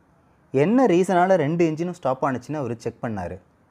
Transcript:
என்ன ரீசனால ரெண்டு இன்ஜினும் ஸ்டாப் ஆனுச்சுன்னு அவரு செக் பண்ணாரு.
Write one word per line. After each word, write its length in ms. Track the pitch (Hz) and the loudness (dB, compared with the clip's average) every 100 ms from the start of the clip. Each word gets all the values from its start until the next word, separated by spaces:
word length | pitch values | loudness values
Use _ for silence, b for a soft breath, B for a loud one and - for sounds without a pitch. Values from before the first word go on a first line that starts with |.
| _ _ _ _ _ | _ _ _ _ _
என்ன 340 | 131 156 247 247 | 0 2 4 4
ரீசனால 480 | 175 185 180 180 | 4 2 2 4
ரெண்டு 380 | 190 143 170 170 | 2 2 0 0
இன்ஜினும் 200 | 156 175 | 0 -6
ஸ்டாப் 340 | 175 131 131 147 | -4 -4 -2 -2
ஆனுச்சுன்னு 300 | 127 120 151 | -4 -8 -8
அவரு 200 | 123 117 | -6 -8
செக் 200 | 117 - | -10 -8
பண்ணாரு. 380 | 123 104 87 90 _ _ _ | -8 -8 -8 -12 _ _ _